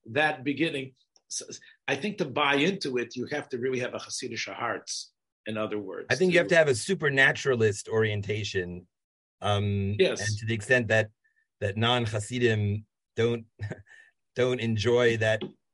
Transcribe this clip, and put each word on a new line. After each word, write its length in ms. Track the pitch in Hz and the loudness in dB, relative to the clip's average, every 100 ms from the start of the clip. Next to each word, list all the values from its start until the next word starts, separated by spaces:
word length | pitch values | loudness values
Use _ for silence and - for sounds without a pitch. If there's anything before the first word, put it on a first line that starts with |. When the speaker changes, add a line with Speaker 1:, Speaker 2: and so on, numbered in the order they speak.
| - | -6
Speaker 1:
that 340 | 123 151 143 | 0 0 0
beginning. 480 | 127 127 160 139 131 - _ _ - | -4 -2 -2 -4 -10 -16 _ _ -14
So, 180 | - - - - _ - | -12 -12 -16 -20 _ -4
I 60 | 139 | -4
think 220 | 196 - | -2 -4
to 80 | 151 | -4
buy 300 | 123 143 139 | 0 2 2
into 420 | 160 190 147 123 | 2 0 -4 -4
it, 180 | 117 127 | -4 -6
you 80 | 117 | -6
have 160 | 147 - | -8 -6
to 80 | 127 | -6
really 200 | 131 127 | -4 -4
have 160 | 123 | -4
a 40 | - | -8
Hasidic 540 | - - 127 113 - | -10 -10 -8 -8 -8
heart, 380 | 95 117 104 - - - _ _ _ - | -6 -4 -6 -8 -12 -12 _ _ _ -8
in 100 | 107 | -6
other 220 | 107 104 | -4 -6
words. 280 | 95 98 - | -8 -8 -2
Speaker 2:
I 40 | |
think 180 | 131 185 | 2 4
you 40 | 170 | 4
have 80 | 170 | 4
Speaker 1:
To 60 | |
Speaker 2:
to 40 | 165 | 4
have 100 | 151 | 4
a 60 | |
supernaturalist 1160 | 117 - 185 147 135 139 117 143 120 110 101 - | 2 -2 -2 2 4 4 4 0 2 2 0 -2
orientation. 960 | 110 110 104 98 107 98 95 87 87 - _ _ _ _ _ | 0 2 0 -4 -4 -4 -4 -4 -8 -16 _ _ _ _ _
Um, 560 | 101 101 101 101 98 107 | 0 0 2 0 0 2
Speaker 1:
Yes. 220 | 180 110 | 2 2
Speaker 2:
and 180 | 101 104 | -2 -2
to 40 | 110 | -2
the 60 | |
extent 360 | 113 - 127 113 | -2 2 2 4
that, 200 | 110 107 _ _ _ _ - | 2 2 _ _ _ _ -6
that 160 | 101 101 | -4 0
non-Hasidim 1040 | 117 123 110 107 104 123 120 110 104 107 - _ _ - | 2 2 0 -4 -4 0 2 4 0 -2 -6 _ _ -2
don't, 300 | 117 117 113 - | 0 -2 -8 -12
<laughs> 760 | 101 - - - _ _ _ - | -10 -10 -16 -20 _ _ _ -2
don't 240 | 123 123 | 0 0
enjoy 560 | 113 110 104 120 120 113 | 0 0 2 4 4 4
that 240 | 110 110 104 - _ | 2 0 -4 -14 _